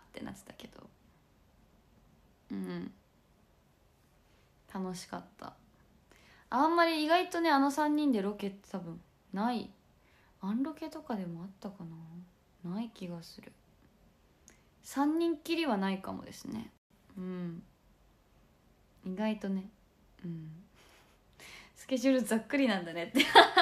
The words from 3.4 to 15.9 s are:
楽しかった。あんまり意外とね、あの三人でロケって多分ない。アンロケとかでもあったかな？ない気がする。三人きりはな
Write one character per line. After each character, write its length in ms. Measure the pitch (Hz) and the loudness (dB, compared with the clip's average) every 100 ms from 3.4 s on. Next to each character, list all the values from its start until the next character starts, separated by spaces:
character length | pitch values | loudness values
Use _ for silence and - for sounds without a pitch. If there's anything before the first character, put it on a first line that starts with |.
| _ _ _ _ _ _ _ _ _ _ _ _ _ | _ _ _ _ _ _ _ _ _ _ _ _ _
楽 220 | 190 185 | -6 -6
し 120 | 180 - | -6 -10
か 100 | 175 | -12
っ 80 | - - | -12 -14
た。 160 | - - - - - _ _ - - - - | -16 -16 -20 -20 -20 _ _ -20 -20 -20 -2
あ 180 | 240 320 | 2 4
ん 80 | |
ま 100 | 339 | 6
り 180 | 330 320 | 4 4
意 40 | 302 | 4
外 220 | 349 359 | 4 4
と 120 | 339 | 0
ね、 80 | 330 | 4
あ 100 | 277 | 6
の 120 | 277 | 4
三 240 | 285 302 | 2 2
人 160 | 294 285 | 4 4
で 100 | 214 | 2
ロ 140 | 202 | 0
ケ 120 | 208 202 | -2 -6
っ 40 | |
て 180 | 196 - | -8 -10
多 100 | 190 | -10
分 220 | 165 170 - _ _ | -8 -12 -16 _ _
な 200 | 190 233 | -2 -2
い。 160 | 226 - - _ _ _ - _ _ | -2 -6 -16 _ _ _ -20 _ _
ア 100 | 190 | -4
ン 120 | 233 | -2
ロ 100 | 311 | -2
ケ 160 | 302 311 | -6 -10
と 120 | - | -10
か 140 | - | -6
で 100 | 208 | -6
も 180 | 175 165 | -6 -10
あ 20 | 190 | -12
っ 20 | - | -12
た 100 | 202 | -14
か 140 | 185 170 165 165 175 180 _ _ _ | -12 -14 -14 -16 -18 -20 _ _ _
な？ 80 | 175 | -8
な 100 | 202 | -6
い 80 | 233 | -8
気 160 | - 180 | -10 -10
が 140 | 170 | -10
す 180 | 165 - | -14 -20
る。 100 | - - _ _ - _ - _ _ _ - - _ _ | -20 -20 _ _ -20 _ -20 _ _ _ -20 -20 _ _
三 360 | - 269 294 320 | -6 0 2 2
人 180 | 339 302 | 2 0
き 180 | - | -2
り 100 | 330 | 0
は 100 | 302 202 | 2 2
な 140 | 196 | 0